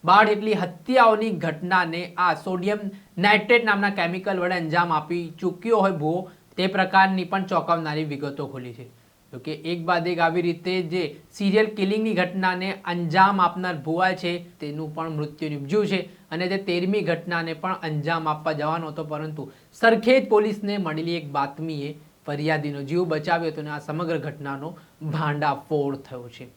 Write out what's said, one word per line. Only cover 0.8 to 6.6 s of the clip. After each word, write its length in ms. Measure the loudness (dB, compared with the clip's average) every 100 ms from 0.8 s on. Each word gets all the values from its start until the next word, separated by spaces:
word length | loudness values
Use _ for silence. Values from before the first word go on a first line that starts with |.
| 2 6 6 6 0
ઘટનાને 840 | -2 -4 -4 0 2 2 -4 -6 0
આ 180 | 0
સોડિયમ 440 | 0 -2 -4 -2 -2 -4 -12 -14 0
નાઇટ્રેટ 460 | 4 4 6 4
નામના 260 | 6 2 2
કેમિકલ 500 | 0 -2 -2 -2 0
વડે 140 | 0
અંજામ 380 | 0 0 2 2
આપી 400 | 0 0 -6 -6 -4
ચૂક્યો 380 | -4 -4 2 4
હોય 140 | 4
ભૂવો, 380 | 2 -2 -2 -6 -16 _
તે 100 | -2